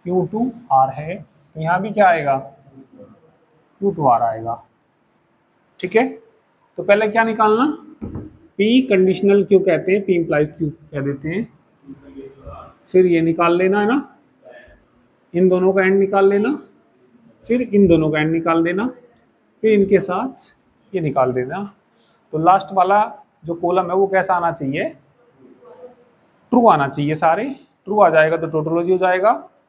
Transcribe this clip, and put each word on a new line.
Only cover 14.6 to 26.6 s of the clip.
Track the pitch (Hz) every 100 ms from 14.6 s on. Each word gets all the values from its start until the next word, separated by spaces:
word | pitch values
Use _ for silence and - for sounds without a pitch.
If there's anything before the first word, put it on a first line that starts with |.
| - - _ _ _ _ _
इन | 170 185
दोनों | 180 185
का | 190
end | 185 196
निकाल | 190 196 196
लेना, | 202 220 302 - _ _ _ _ _ _ _ -
फिर | 240
इन | 240 202 196
दोनों | 165 156
का | 151
end | 156
निकाल | 165 165 165
देना, | 165 185 247 - - _ _ _ _ _
फिर | 220
इनके | 214 196 196
साथ | - 180 262 - - _ _ _ _
ये | 190
निकाल | 156 135 127
देना। | 127 127 170 202 _ _ _ _ _ _
तो | 156
लास्ट | 165 190 190
वाला | 190 180 202 220 - _ _
जो | 156
कॉलम | 170 175 185 175
है | 185
वो | 196
कैसा | 190 180
आना | 180 170
चाहिए? | 165 139 147 233 - _ _ _ _ - _ - - - _ _ _ _ _ -
True | 240